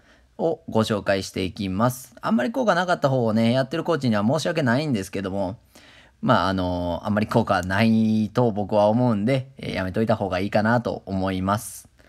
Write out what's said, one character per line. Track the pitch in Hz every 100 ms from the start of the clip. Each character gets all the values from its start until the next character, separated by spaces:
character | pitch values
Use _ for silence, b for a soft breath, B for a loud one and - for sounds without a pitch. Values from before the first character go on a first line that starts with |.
| b b b -
を | 165 - -
ご | 113
紹 | 110 104
介 | 95 98
し | 95
て | 95
い | 95
き | - 98
ま | 95 123
す。 | 127 - -
あ | -
ん | 226
ま |
り | 240
効 | 262 220
果 |
な | 170 180
か |
っ | 170
た | 135
方 | 135
を | 113
ね、 | 110 113
や | 127
っ | 135
て | 165
る |
コ | 160
ー | 160
チ | 131
に | 107
は | 107
申 | 151
し | 175
訳 | 165
な | 127 123
い | 156
ん |
で | 110
す | 95
け | 98
ど | 95
も、 | 98 92 117 B B B B B _
ま | 139 107 90
あ、 |
あ |
の、 | 95 90 90 87 85
あ | 107
ん |
ま | 104
り | 107
効 | 117 107
果 | 95
な | 92 95
い | 113 110 110 110 104
と | - 120
僕 | 101 95
は | 107 104
思 | 117 123
う |
ん | 104
で、 | 107 135 131 -
え | -
ー、 | 98
や |
め | 92
と | 101
い | 110
た | 107
方 | 98
が | 90
い | 101
い |
か | 107
な | 104 120
と | 107 - -
思 | 95 95
い | 92
ま | 95 104
す。 | - - - _